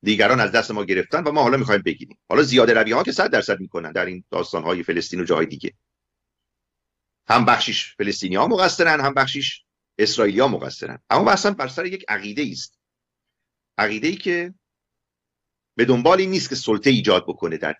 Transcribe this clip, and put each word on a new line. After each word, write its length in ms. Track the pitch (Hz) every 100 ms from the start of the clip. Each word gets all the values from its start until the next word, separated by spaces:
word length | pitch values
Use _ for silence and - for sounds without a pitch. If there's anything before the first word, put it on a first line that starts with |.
دیگران 380 | 202 214 208 127
از 120 | 104
دست 200 | 113 110
ما 140 | 104 95
گرفتن 380 | 92 87 156
و 80 | 151
ما 120 | 151
حالا 140 | 123 135
می‌خوایم 240 | 110 101
بگیریم. 380 | 87 76 - - -
حالا 140 | 117
زیاده 300 | 139 127 117
روی‌ها 300 | 113 107 120
که 80 | 180
صد 200 | - -
درصد 280 | 113 - 95
می‌کنن 320 | 92 87 80
در 140 | 87 90
این 180 | 92 -
داستان‌های 540 | 87 87 90 78 90
فلسطین 380 | 82 85 - 90
و 20 |
جاهای 220 | 87 80 82
دیگه، 280 | 69 - - _ _ _ _ _ _ _ _ _ _ _ _ _ _ -
هم 180 | - 117
بخشیش 500 | 117 - - - -
فلسطینی‌ها 520 | 101 92 92 92 160
مقصرن، 540 | 208 180 - 165 156
هم 120 | 139
بخشیش 520 | 135 131 139 139 - _ _ _ -
اسرائیلی‌ها 500 | 107 - 104 98 135
مقصرن، 520 | 90 65 - - 60 -
اما 220 | 123 208
اصلاً 200 | 190 202
بر 160 | 202 131
سر 180 | 147 180
یک 200 | 190 -
عقیده 360 | 107 104 104 135
است، 280 | - - _ _ _ _ _ _ _ _ _ _ -
عقیده‌ای 380 | 107 107 151 190
که 380 | 190 175 175 185 _ _ _ _ _ _ _ _ _ _ _ -
به 100 | 120
دنبال 340 | 123 147 185
این 100 | 190
نیست 200 | 190 131
که 60 | 131
سلطه 340 | - 107 139
ایجاد 340 | 120 104 90 -
بکنه 300 | 87 85 80
در 180 | 80 -